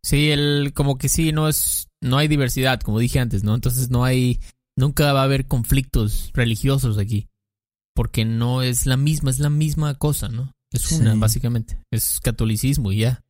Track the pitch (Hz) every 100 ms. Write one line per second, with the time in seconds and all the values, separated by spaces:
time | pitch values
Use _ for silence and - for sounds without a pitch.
0 | - 143 151 147 147 143 143 - 139 135
1 | 135 - 160 156 156 - - - - _
2 | 127 131 151 147 127 131 131 127 - 107
3 | 120 135 120 101 104 117 123 123 123 123
4 | 127 127 123 120 - _ _ - 131 135
5 | 147 139 135 135 135 131 113 139 131 -
6 | 107 107 - - 120 110 135 135 123 104
7 | 104 104 - _ _ _ _ _ _ -
8 | 117 - 110 113 120 127 127 120 135 131
9 | 143 156 139 131 147 147 156 147 151 139
10 | 151 147 - 113 135 _ _ 120 - 156
11 | 110 110 107 - 123 120 110 - - 117
12 | - - 131 113 110 107 123 143 104 101
13 | 113 123